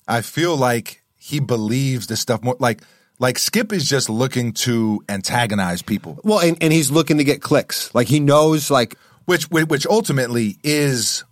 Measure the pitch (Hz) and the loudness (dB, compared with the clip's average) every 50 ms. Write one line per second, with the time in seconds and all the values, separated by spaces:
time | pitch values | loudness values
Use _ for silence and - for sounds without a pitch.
0 | _ - 113 117 107 - - 147 170 175 165 139 127 120 120 117 - - - _ | _ -4 -4 -4 -4 -4 -4 -2 -2 0 0 0 2 2 0 0 -4 -8 -16 _
1 | _ _ _ _ - - 143 147 139 - 123 113 107 107 120 135 139 135 131 117 | _ _ _ _ -12 -6 -4 -4 -2 -2 -2 -2 -2 -2 -2 -2 -2 -2 -2 -4
2 | 98 - 110 - - - 117 107 - 123 127 - 131 120 110 - - _ _ _ | -6 -6 -8 -6 -2 -2 -4 -2 -2 -4 -4 0 0 -2 -2 -2 -8 _ _ _
3 | _ _ _ - 123 127 120 - - - - 220 247 214 214 180 135 113 139 135 | _ _ _ -2 -2 -2 0 -2 -4 -2 -2 -2 -2 -2 -2 -2 -2 0 0 0
4 | - - 107 113 131 131 - 123 120 120 107 - - 120 120 117 110 107 107 98 | 0 -2 -2 -2 -2 -2 -2 -2 -4 -4 -4 -4 -2 0 0 0 0 0 -2 -4
5 | - - 101 98 92 - - 120 120 98 107 101 95 87 87 87 - - 107 95 | -4 -6 -8 -6 -4 -2 0 0 0 0 0 -2 -2 -2 -4 -6 -4 -4 -6 -6
6 | - 82 - - - 214 214 190 175 170 170 - 165 160 156 165 147 139 143 165 | -6 -8 -12 -4 0 2 2 4 4 2 2 2 2 2 4 2 2 2 2 2
7 | 156 - 156 151 143 139 135 - - - 156 131 - - - - - - - 117 | 2 2 2 2 2 2 0 0 0 2 2 2 2 0 -6 -8 -6 -2 0 0
8 | 123 - 143 151 143 139 143 151 156 156 156 151 143 - 143 127 117 - - _ | 2 2 2 2 4 6 6 6 6 4 2 2 0 2 2 0 0 0 -6 _
9 | _ _ _ _ - - 180 165 151 - 165 160 160 156 156 143 - - 202 220 | _ _ _ _ -2 0 0 0 0 0 0 0 2 2 0 0 0 0 0 0
10 | - - 143 135 123 117 120 120 113 104 95 - - 147 147 147 147 139 131 120 | 0 0 0 -2 -2 0 -2 -2 -2 -2 -4 -4 -2 -2 0 2 2 0 0 -2
11 | 107 - - - - _ | -2 -4 -6 -6 -8 _